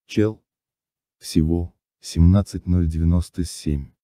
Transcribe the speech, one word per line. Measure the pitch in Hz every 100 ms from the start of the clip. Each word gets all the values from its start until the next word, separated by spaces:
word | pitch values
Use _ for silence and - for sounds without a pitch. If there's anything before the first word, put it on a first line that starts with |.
| -
Чел. | - 107 110 _ _ _ _ _ _ _ _
Всего: | - - 78 85 87 - _ _
семнадцать | - 85 87 98 98 78 90
ноль | 90 82
девяносто | 82 82 87 - - 82
семь, | - - 71 65 _